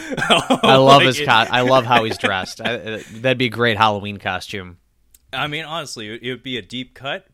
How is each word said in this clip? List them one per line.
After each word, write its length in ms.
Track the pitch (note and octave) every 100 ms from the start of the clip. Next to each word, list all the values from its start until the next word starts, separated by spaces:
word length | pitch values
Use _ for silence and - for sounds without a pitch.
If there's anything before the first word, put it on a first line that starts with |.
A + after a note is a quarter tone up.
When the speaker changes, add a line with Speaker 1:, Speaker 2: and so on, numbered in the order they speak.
| D#4+
Speaker 1:
<laughs> 100 | C4
Speaker 2:
I 580 | - - - B3 A3+ C3+
love 200 | C3+ C#3
Speaker 1:
Like, 80 | C3
Speaker 2:
his 120 | B2+
Speaker 1:
it 60 | D3
Speaker 2:
co-, 60 |
I 300 | A2+ A2+ B2
love 240 | B2+ C3 A#2+
how 180 | A#2+
he's 140 | A2 -
Speaker 1:
<laughs> 0 |
Speaker 2:
dressed. 440 | B2 F#2+ F#2 -
I, 140 | A2+ A#2
uh, 240 | G2+ G#2+ - A2+
that'd 220 | B2+ B2
be 80 | B2
a 20 |
great 280 | A2 A#2+ G#2+
Halloween 400 | A2 G#2 G#2 G2
costume. 600 | G#2 F#2 - G#2 F2+ F2 _ _ _ _ _
Speaker 1:
I 140 | C3 D3
mean, 180 | D3+ D#3
honestly, 440 | E3 C#3+ - G#2+
it, 140 | A2+
it 80 | B2
would 120 | B2
be 140 | C3 B2
a 40 |
deep 320 | F2+ B2 B2+
cut, 340 | - C3 F#3 -